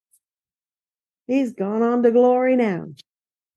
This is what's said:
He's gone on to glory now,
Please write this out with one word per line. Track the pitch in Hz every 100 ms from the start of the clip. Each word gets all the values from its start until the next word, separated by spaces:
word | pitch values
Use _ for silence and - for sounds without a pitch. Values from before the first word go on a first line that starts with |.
| _ _ _ _ _ _ _ _ _ _ _ _ -
He's | 269 247
gone | - 196 220
on | 233 247
to | 233
glory | 240 247 247 254 254
now, | 220 170 160 135 _ _ _ _ _